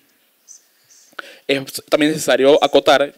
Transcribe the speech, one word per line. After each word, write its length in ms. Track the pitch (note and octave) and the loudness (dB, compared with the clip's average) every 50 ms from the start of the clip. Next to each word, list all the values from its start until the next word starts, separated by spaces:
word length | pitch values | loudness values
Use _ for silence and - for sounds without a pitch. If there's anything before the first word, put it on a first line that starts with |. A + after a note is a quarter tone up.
| _ _ _ _ _ _ _ _ _ _ - - _ _ _ _ _ _ _ _ _ _ _ - - - - - _ | _ _ _ _ _ _ _ _ _ _ -20 -20 _ _ _ _ _ _ _ _ _ _ _ -20 -20 -20 -20 -18 _
Es 380 | - C#3 C#3 C3+ - - - - - | -6 -6 -6 -6 -10 -16 -16 -8 -4
también 220 | - - - D3+ | -2 0 0 0
necesario 480 | D#3+ D#3 - - B2+ B2 C3 C#3 D3 - - | -2 -4 -2 -2 0 2 2 2 2 2 2
acotar 500 | C#3+ - C#3 - - C#3+ C3 C#3+ C#3+ - | 2 0 2 2 2 2 2 0 -2 -8